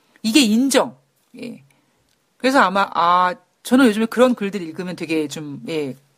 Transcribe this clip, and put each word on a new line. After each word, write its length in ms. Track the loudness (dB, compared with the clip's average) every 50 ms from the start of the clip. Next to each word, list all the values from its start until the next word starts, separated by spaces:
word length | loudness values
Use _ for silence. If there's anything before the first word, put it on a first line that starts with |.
| _ _ _ _
이게 200 | -8 0 2 2
인정. 560 | 4 4 2 2 2 2 2 2 0 0 -6 _ _ _ _ _ _ _ _ -18
예. 240 | -16 -16 -16 -18 _ _ _ _ _ _ _ _ _ _ _ _ _ _ _
그래서 220 | _ -2 2 4 4
아마, 300 | 4 4 2 0 -2 -2 0
아, 420 | 0 2 2 4 2 2 0 -2 -6 _ _ _ _ _
저는 240 | 0 4 4 4
요즘에 180 | 4 4 0 -2
그런 300 | -2 2 2 2 2 2
글들 260 | 0 -4 -6 -6 -8
읽으면 340 | -10 -10 -10 -10 -10 -10 -10
되게 320 | -10 -6 -4 -2 -2 -2
좀, 340 | -4 -8 -12 -12 -12 -12 -12 -10 -8
예, 260 | -6 -6 -6 -6 -8 -12 _ _ _